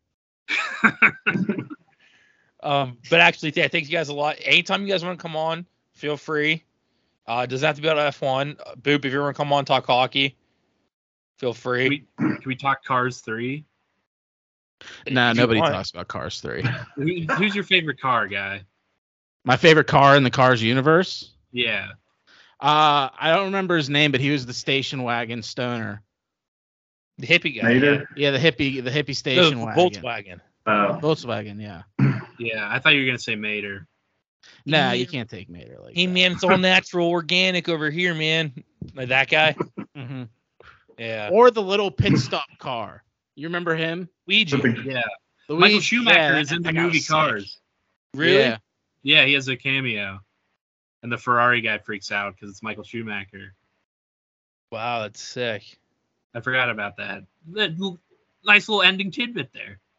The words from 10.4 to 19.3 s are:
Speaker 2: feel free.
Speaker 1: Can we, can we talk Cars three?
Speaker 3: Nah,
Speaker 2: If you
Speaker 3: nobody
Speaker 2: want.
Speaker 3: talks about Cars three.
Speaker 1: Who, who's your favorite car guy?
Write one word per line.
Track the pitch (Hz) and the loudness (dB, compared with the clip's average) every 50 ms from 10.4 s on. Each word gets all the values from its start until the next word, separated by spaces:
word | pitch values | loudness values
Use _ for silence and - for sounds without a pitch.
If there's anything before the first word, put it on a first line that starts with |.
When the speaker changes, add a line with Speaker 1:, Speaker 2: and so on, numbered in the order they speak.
| _ _ _ _ _ _ _ _ _ _ _ _ _ _ _ _ _ _ _ - | _ _ _ _ _ _ _ _ _ _ _ _ _ _ _ _ _ _ _ -6
Speaker 2:
feel | - 123 113 | -6 -6 -6
free. | - - 131 123 123 131 131 143 151 - _ _ - | -6 -6 -4 -2 0 0 0 -2 -2 -8 _ _ -4
Speaker 1:
Can | 139 156 | -4 -4
we, | - | -4
can | - - 135 | -4 -6 -10
we | 127 | -10
talk | - 139 139 135 - - | -4 -2 -2 -2 -2 -2
Cars | - 135 123 123 127 127 - | -2 0 0 0 0 -4 -8
three? | - 120 110 113 117 127 139 151 147 _ _ _ _ _ _ _ _ _ _ _ _ _ _ _ _ _ _ _ _ _ _ _ - - - - - - | -10 -10 -8 -6 -6 -6 -8 -8 -12 _ _ _ _ _ _ _ _ _ _ _ _ _ _ _ _ _ _ _ _ _ _ _ -20 -20 -20 -16 -10 -4
Speaker 3:
Nah, | 131 127 120 120 | 0 2 4 4
Speaker 2:
If | 117 117 | 4 4
you | |
Speaker 3:
nobody | 123 117 113 107 | 4 4 4 4
Speaker 2:
want. | 165 151 - | 2 2 0
Speaker 3:
talks | 95 98 - | -2 -6 -10
about | - 85 90 - | -10 -12 -12 -10
Cars | - 104 64 87 - - | -8 -8 -8 -8 -10 -10
three. | - - 60 67 - 120 127 123 - - - 143 | -10 -8 -8 -4 -4 -4 -4 -6 -10 -14 -10 -4
Speaker 1:
Who, | 139 160 185 175 165 156 - | -4 0 0 0 0 0 0
who's | 156 202 214 196 | 0 0 0 0
your | 202 190 | -2 -2
favorite | - 185 180 160 151 135 - | 2 2 2 2 0 -6 -4
car | - 131 127 113 104 95 | 0 0 2 2 0 0
guy? | 98 98 98 98 98 98 98 _ _ _ _ _ _ _ _ _ _ _ _ _ | -4 -4 -4 -4 -6 -8 -12 _ _ _ _ _ _ _ _ _ _ _ _ _